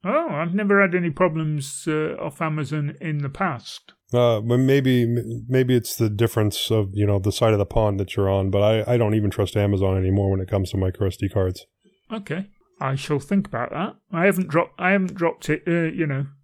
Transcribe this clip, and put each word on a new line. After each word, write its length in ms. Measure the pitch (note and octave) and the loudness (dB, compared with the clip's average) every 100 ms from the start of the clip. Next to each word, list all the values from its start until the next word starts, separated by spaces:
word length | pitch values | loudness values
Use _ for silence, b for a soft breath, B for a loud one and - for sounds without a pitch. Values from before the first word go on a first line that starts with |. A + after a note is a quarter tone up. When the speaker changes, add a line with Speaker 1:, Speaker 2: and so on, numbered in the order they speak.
Speaker 1:
Oh, 240 | F3+ C#4+ E4+ | -2 -2 -2
I've 240 | D3+ E3 | -4 -4
never 260 | F#3+ G#3 G3+ | -2 2 4
had 140 | G3 | 4
any 160 | F3+ F3 | 2 -2
problems, 720 | C#3+ F#3 D#3 D#3 D3+ C#3 - - | 0 0 0 -4 -4 -6 -8 -4
uh, 300 | D#3 D#3 - | -2 -4 -6
off 240 | D#3 - | -8 -6
Amazon 540 | D#3+ D#3 C#3 D#3 D3 C#3+ | -4 -4 -4 -4 -4 -6
in 180 | E3 D3+ | -6 -6
the 100 | C#3 | -6
past. 640 | C#3 F#3+ B2 - - _ _ _ | -4 -4 -4 -12 -20 _ _ _
Speaker 2:
Uh, 280 | A#2+ A#2+ A2+ | 2 4 2
but 180 | A2+ B2 | 2 2
maybe, 440 | C3 C#3 C3 B2+ | 4 4 4 4
m-, 440 | A#2 A#2+ A2 A#2 A2+ | 2 0 -4 -10 0
maybe 260 | C3 B2 B2+ | 2 4 2
it's 200 | - - | 2 -2
the 140 | A2+ | -2
difference 600 | G#2 A#2 - G#2 - - | 2 0 2 0 0 0
of, 200 | A2 G2 | 0 0
you 140 | F#2+ G#2 | 0 2
know, 120 | G2+ | 2
the 140 | G2+ | 0
side 200 | - A2+ | 2 2
of 60 | G#2+ | 2
the 80 | G2+ | 2
pond 340 | - G#2+ G2 | 0 0 0
that 160 | G2 - | -4 -2
you're 140 | G2 | 0
on. 200 | G2 F#2+ | 2 2
But 120 | G2 | 2
I, 320 | G#2 A2 G#2+ | 4 2 2
I 20 | B2 | 2
don't 180 | A2 | 2
even 160 | A2 G#2 | 2 0
trust 260 | - G2 A2 | 0 -2 0
Amazon 400 | G2+ G2 F#2+ F#2+ | 2 2 2 2
anymore 340 | F#2 G2 G2 | 2 2 2
when 100 | F#2+ | 0
it 80 | F#2 | 0
comes 220 | G2+ F#2 | -2 -2
to 60 | G2 | -2
micro 300 | F#2 - G2 | -2 0 -4
S 100 | - | -2
D 120 | G2 | -4
cards. 380 | G#2 F#2 F#2 - _ _ _ _ | 0 -2 -2 -14 _ _ _ _
Speaker 1:
Okay, 380 | A3+ G2+ D#3+ G3 _ _ _ | -12 -8 -8 -8 _ _ _
I 140 | C3+ | -4
shall 260 | C3+ - D3 | -4 -2 -4
think 260 | - G3 - | 0 -2 -2
about 240 | A#2 A#2+ | -6 -6
that. 260 | D#3 F3+ - _ | -6 -6 -8 _
I 140 | E3 | 0
haven't 240 | F#3 F3+ E3+ | 2 2 0
dropped, 260 | D3+ - - | 0 0 -2
I 120 | F3+ | 0
haven't 240 | G3 F#3 | 2 0
dropped 340 | - E3+ - - | 0 -2 -2 -4
it, 140 | F3+ - | -4 0
uh, 260 | E3+ D#3+ | 0 0
you 140 | E3 D#3 | -2 -2
know 200 | C3+ C#3 - | -2 -6 -10